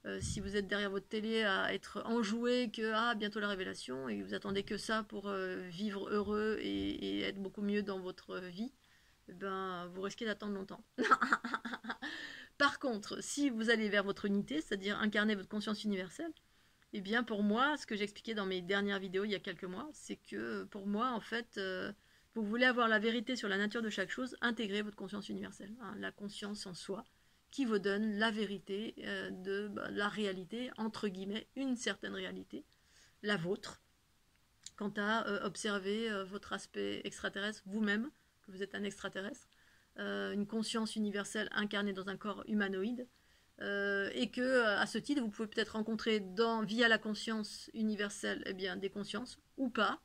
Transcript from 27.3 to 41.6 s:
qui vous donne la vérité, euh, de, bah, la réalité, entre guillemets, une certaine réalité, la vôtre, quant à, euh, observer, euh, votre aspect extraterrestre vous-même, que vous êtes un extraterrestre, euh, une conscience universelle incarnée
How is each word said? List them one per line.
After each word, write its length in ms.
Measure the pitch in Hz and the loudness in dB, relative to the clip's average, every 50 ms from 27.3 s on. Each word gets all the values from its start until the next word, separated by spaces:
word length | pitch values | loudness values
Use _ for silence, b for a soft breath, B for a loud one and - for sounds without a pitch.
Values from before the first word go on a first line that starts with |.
| b b b b | b b b b
qui 140 | - - 269 | -2 0 2
vous 120 | 226 220 202 | 4 4 4
donne 400 | - 202 196 208 220 220 208 202 | 4 4 2 4 2 0 2 2
la 140 | 220 226 | 2 2
vérité, 640 | 208 220 214 190 202 190 - - 196 202 220 - - - - | 2 2 0 -2 -2 -6 -4 -4 -4 -4 -4 -6 -8 -8 -6
euh, 260 | 202 202 190 190 185 | -4 -4 -4 -4 -6
de, 380 | 196 185 185 196 196 202 208 208 | -8 -6 -4 -2 -2 -2 -2 -4
bah, 200 | 202 208 - - | -6 -6 -6 -4
la 160 | 202 202 208 208 | -2 0 0 0
réalité, 640 | - 214 214 196 190 185 185 170 - 233 254 254 - - | 0 0 0 0 0 -4 -6 -6 -6 -6 -6 -6 -4 -4
entre 280 | 220 220 220 - - | -4 -2 -2 -2 -2
guillemets, 400 | 208 180 185 196 202 202 220 - _ _ | -2 -2 -2 -4 -4 -4 -4 -6 _ _
une 220 | 254 277 262 247 | -4 0 0 0
certaine 380 | 233 - 220 196 - - 202 202 | 0 0 -2 -2 -2 -4 -6 -6
réalité, 500 | 190 185 185 185 185 185 _ - - - _ b b b b b b b b b b | -4 -6 -6 -6 -8 -10 _ -10 -12 -12 _ b b b b b b b b b b
la 140 | - 208 208 | 0 0 2
vôtre, 440 | 190 160 175 202 - - - - - _ _ _ _ _ _ _ _ _ _ _ _ _ _ _ _ - - _ | 2 2 0 -2 -2 -4 -12 -12 -14 _ _ _ _ _ _ _ _ _ _ _ _ _ _ _ _ -20 -18 _
quant 180 | - 208 202 202 | -6 -6 -4 -2
à, 320 | 214 208 208 220 233 214 214 | 0 2 2 2 2 2 0
euh, 160 | 202 202 - | -2 0 0
observer, 640 | 208 - - - 214 202 202 185 196 208 220 226 226 | -2 -4 -2 -2 -2 -2 0 0 0 0 0 0 0
euh, 140 | 214 196 190 | 0 -2 -4
votre 300 | 185 196 196 - - 202 | -4 -8 -10 -6 -6 -6
aspect 480 | 202 - - - 208 202 101 101 101 - | -6 -8 -8 -6 -4 -2 -2 -4 -4 -6
extraterrestre 580 | 202 - - - 196 180 202 196 214 214 - _ | -8 -8 -4 -6 -4 -2 -2 -2 -2 -4 -6 _
vous-même, 440 | 190 196 220 214 202 202 214 233 302 b b b b b b | -4 0 2 4 4 4 2 0 -2 b b b b b b
que 80 | _ - | _ -16
vous 120 | 185 185 | -6 -6
êtes 120 | 196 196 - | -6 -6 -4
un 80 | 196 | -4
extraterrestre, 640 | 208 202 196 - - 190 - 196 190 208 277 - - _ b b b b b b b b b - | -4 -4 -4 -4 -8 -6 -4 -4 -6 -6 -8 -10 -16 _ b b b b b b b b b -6
euh, 340 | 208 202 202 202 196 196 | -4 -2 -2 -2 -2 0
une 140 | 196 202 202 | 0 0 0
conscience 500 | 208 220 226 220 - - 226 220 214 - | 0 0 -2 0 0 0 0 0 0 0
universelle 540 | 220 214 208 196 202 196 - - 220 208 - | 0 0 2 0 0 -2 -2 -2 -2 -2 0
incarnée 400 | - 208 | 0 0